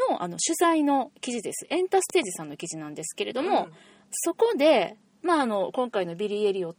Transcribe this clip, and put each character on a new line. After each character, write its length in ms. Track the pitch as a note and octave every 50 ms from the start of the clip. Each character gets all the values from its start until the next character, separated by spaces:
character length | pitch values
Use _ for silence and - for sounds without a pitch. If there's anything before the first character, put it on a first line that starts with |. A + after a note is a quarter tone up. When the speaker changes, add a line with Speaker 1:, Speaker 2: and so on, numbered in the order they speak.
| B4+ -
Speaker 1:
の、 120 | - - -
あ 60 | F3
の、 80 | E3+
取 180 | E3+ - - E4+
材 280 | - F#4 E4+ E4 D#4+ D4
の 260 | C#4+ C#4 C4+ A#3+ - - _ -
記 100 | - A#3+
事 80 | A#3
で 140 | - B2+ -
す。 120 | - - -
エ 100 | - F4
ン 80 | F#4 F#4
タ 140 | - G4 F4+
ス 100 | - -
テ 80 | F#4
ー 20 | D4
ジ 80 | F#3+ -
さ 100 | - D#3+
ん 80 | D3
の 80 | C#3+ -
記 80 | -
事 100 | E3+ -
な 140 | D#3+ D#3 D3+
ん 40 | D3+
で 80 | D3 D#3+
す 120 | - -
け 80 | - G#3
れ 80 | G#3 A3
ど 100 | B3 D4
も、 220 | G4 G4+ C4 -
Speaker 2:
う 20 | -
ん。 40 | - - - - - _ _ _ -
Speaker 1:
そ 160 | - - E4+ E4
こ 220 | - A4+ A#4 A#4
で、 400 | B3+ C#4 D#4+ D4 A3+ F3 - - - _ _ _ _ -
ま 160 | F4 E4+ D4+
あ、 20 |
あ 60 | C4+
の、 260 | A#3 G#3 G3+ F#3 - -
今 180 | - B3+ A#3+
回 160 | - G#3 F#3
の 80 | E3+ E3+
ビ 140 | E3+ G#3 G3+
リ 160 | G#3 G#3 G#3+
ー・ 40 | G3+
エ 40 | F#3+
リ 120 | G3 F3+
オ 80 | E3
ッ 40 | E3+